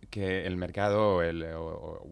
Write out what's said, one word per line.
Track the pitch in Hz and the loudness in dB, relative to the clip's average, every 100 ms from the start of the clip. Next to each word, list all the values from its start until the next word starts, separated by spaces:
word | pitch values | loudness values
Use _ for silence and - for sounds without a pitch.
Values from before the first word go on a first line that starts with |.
| - | -10
que | 104 95 92 92 | -4 -2 0 0
el | 90 | -2
mercado, | 90 98 104 104 107 90 | -2 0 2 4 6 4
el, | 85 82 | 2 0
o, | 80 82 82 | -4 -6 -6
o, | 78 82 80 76 | -8 -10 -12 -12